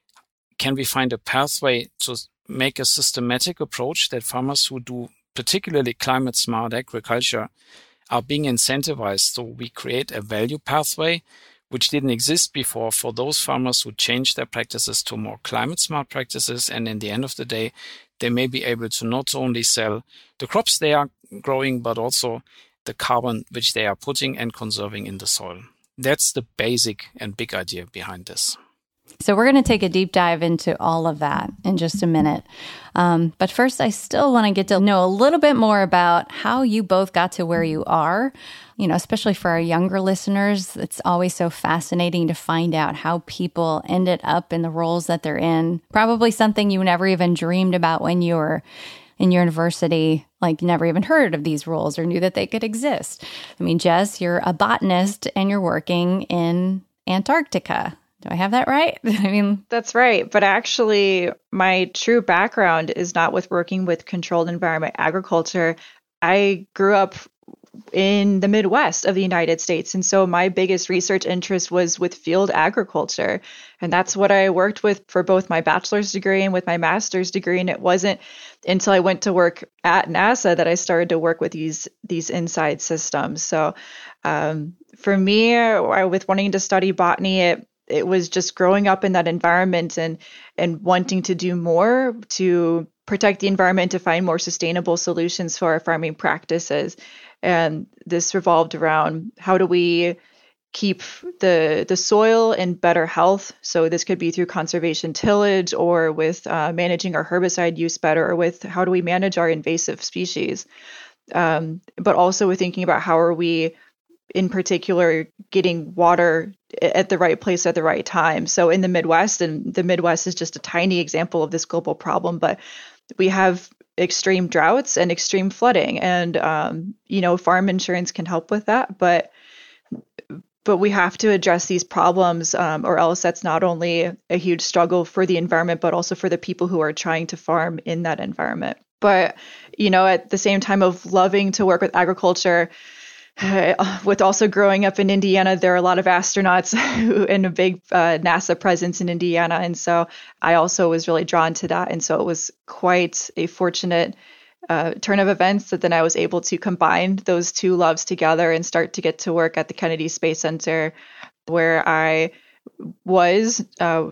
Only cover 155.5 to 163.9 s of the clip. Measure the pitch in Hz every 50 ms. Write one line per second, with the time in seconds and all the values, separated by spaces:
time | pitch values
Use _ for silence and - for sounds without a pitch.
155.5 | 202 202 - - - 170 - 175 170 165 160 170 - - 165 160 - - - -
156.5 | - 170 - 208 180 180 165 156 180 175 180 185 196 190 - - 180 175 175 -
157.5 | - - - 180 185 175 180 160 160 160 - - 185 175 170 156 160 160 175 165
158.5 | 165 165 175 - - 170 165 165 - - 175 160 160 - - 196 165 170 165 160
159.5 | 160 165 151 - - - - 170 165 160 160 160 - - - 165 160 160 - 160
160.5 | 160 156 - 165 160 160 156 160 160 - - - - - - - _ _ _ -
161.5 | 160 170 165 165 165 160 - - 165 160 160 160 160 160 165 165 - _ _ _
162.5 | _ _ _ - - _ - 165 - - _ 180 185 185 175 175 180 202 226 226
163.5 | 240 - 220 - _ - 180 170